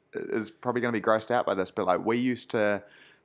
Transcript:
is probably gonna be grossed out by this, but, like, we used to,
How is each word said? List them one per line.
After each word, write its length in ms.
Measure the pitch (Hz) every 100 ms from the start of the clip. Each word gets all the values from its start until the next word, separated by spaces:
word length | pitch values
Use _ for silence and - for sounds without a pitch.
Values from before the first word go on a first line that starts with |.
| _
is 360 | - - 104 104
probably 320 | - 123 120
gonna 120 | 120
be 80 | 113
grossed 280 | 107 110 -
out 160 | 120 -
by 80 |
this, 160 | 98 92
but, 160 | - 92
like, 180 | 90
we 140 | 95 117
used 320 | 127 120 -
to, 300 | 117 104 101 - - - _